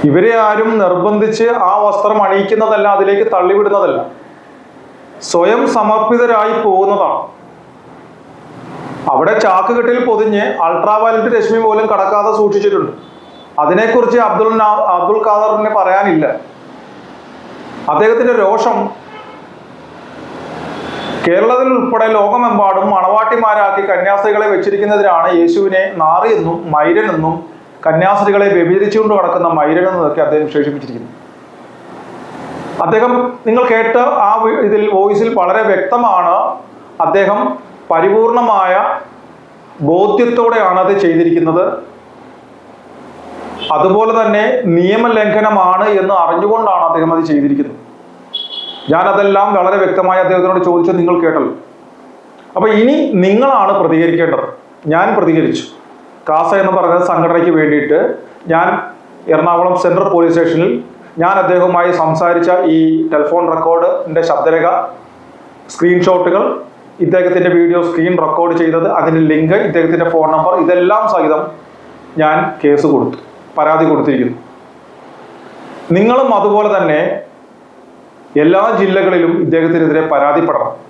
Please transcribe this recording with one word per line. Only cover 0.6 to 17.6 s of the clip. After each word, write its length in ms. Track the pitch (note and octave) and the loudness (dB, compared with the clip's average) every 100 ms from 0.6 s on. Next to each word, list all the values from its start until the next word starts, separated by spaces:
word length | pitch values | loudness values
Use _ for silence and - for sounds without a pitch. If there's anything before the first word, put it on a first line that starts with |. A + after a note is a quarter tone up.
| A3 A3 | 0 2
നിർബന്ധിച്ച് 640 | F#3 F3+ F#3 G#3 G#3+ A3 A#3 A#3+ F3+ | 0 0 0 0 -2 0 0 2 0
ആ 60 | G#3 | 2
വസ്ത്രം 340 | G#3 G3+ G#3 G#3+ | 0 0 0 2
അണിയിക്കുന്നതല്ല, 640 | G3 G3 G3 A3 A3 G#3 G3+ G3+ | 2 0 0 0 0 0 2 2
അതിലേക്ക് 300 | G3 G3+ A3 G3 | 2 0 0 0
തള്ളിവിടുന്നതല്ല, 640 | F3+ G3+ G#3 G3 F3 A#2+ - - - - - - - - - - - - - | 2 2 2 0 0 -2 -8 -14 -20 -20 -20 -20 -20 -20 -20 -20 -20 -18 -4
സ്വയം 320 | E3+ F3 A#3+ C#4 A#3+ | 0 2 2 0 0
സമർപ്പിതരായി 800 | G#3 A3 A3 A#3 A#3+ A3 A3 A3+ A3 | 0 0 2 2 2 2 0 -2 0
പോകുന്നതാണ്. 560 | F#3+ G3 G3+ E3 C#3 - - - - - - - - - - - - - - - - - - - | 0 0 0 0 -2 -8 -18 -20 -20 -20 -20 -20 -20 -20 -20 -20 -20 -20 -20 -18 -16 -14 -10 -4
അവിടെ 200 | A3 G3+ A3 G#3 | 0 0 2 2
ചാക്കുകെട്ടിൽ 540 | F#3 F#3+ A#3+ A#3 B3 A#3+ | 2 0 0 0 0 0
പൊതിഞ്ഞ് 340 | G#3+ A3 G3+ B3 - E3+ | 0 0 0 -2 -2 -2
അൾട്രാവയലറ്റ് 680 | E3+ G#3 G#3+ A3+ A3+ A3+ A3+ | 0 0 2 2 0 0 0
രശ്മി 240 | A3 A3+ A3 | 0 0 2
പോലും 180 | G#3+ A3 | 0 0
കടക്കാതെ 400 | G3+ G3 G#3 G#3+ G#3+ | 0 0 0 0 0
സൂക്ഷിച്ചിട്ടുണ്ട്. 520 | G#3 G3+ G3+ G3 - - - - - - - - | 0 2 0 -2 -4 -10 -20 -20 -20 -20 -10 -2
അതിനെക്കുറിച്ച് 560 | D3+ F#3 A3 B3 A#3 A#3+ A3 | 0 2 2 2 2 2 0
അബ്ദുൾ 220 | A#3 A3 A3+ | 0 0 2
നാ-, 200 | G#3+ G#3 - F3 | 2 0 0 0
അബ്ദുൾ 220 | F3+ A3 A3+ | 0 0 2
ഖാദറിന് 440 | G#3 G#3+ G#3+ G#3+ G#3+ | 0 0 0 0 0
പറയാനില്ല. 460 | F#3 F#3+ G3 D#3+ D3 - - - - - - - - - - - - - | 0 0 2 0 -2 -4 -12 -20 -20 -20 -20 -20 -20 -20 -20 -20 -20 -20